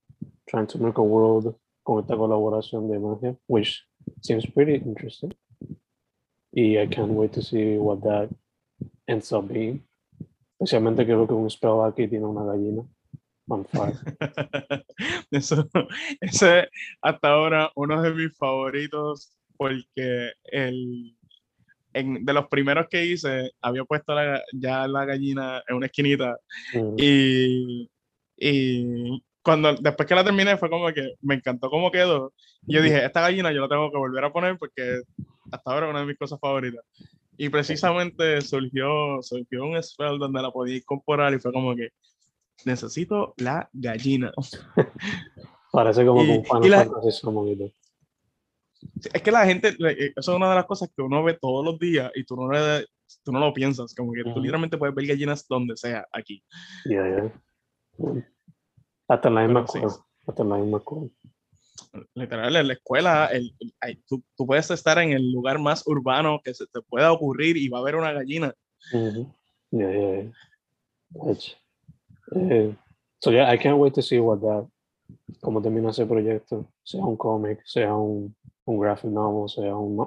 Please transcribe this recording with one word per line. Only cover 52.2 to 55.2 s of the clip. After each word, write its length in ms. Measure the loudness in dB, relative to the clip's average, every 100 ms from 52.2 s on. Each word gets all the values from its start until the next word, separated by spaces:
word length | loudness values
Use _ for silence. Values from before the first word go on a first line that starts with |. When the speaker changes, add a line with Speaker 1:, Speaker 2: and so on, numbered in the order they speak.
Speaker 2:
tú 120 | -8 -6
no 140 | -2
le, 320 | 0 2 0 -4 _ _ _
tú 80 | -4
no 80 | 0
lo 120 | 2
piensas, 420 | 2 0 -2 -6
como 180 | -8 -6
que 100 | -6
tú 80 | -4
Speaker 1:
Ujú. 100 | -4
Speaker 2:
literalmente 360 | -2 -2 -2 -2
puedes 160 | -2
ver 120 | -2 -2
gallinas 400 | 0